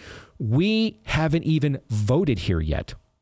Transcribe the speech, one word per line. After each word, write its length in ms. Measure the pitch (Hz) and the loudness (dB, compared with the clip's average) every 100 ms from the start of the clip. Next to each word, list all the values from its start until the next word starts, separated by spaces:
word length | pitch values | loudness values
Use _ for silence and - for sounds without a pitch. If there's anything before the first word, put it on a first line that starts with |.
| - - - - | -14 -20 -18 -8
"We 580 | 110 123 196 220 226 - | 0 2 2 2 0 -4
haven't 400 | - 143 156 160 | -4 -2 0 0
even 360 | 151 156 147 135 - | 2 2 0 -2 -4
voted 500 | 107 104 143 185 104 | -4 0 2 2 0
here 220 | 95 85 | 0 0
yet. 340 | 78 73 - - _ _ | 0 -2 -6 -12 _ _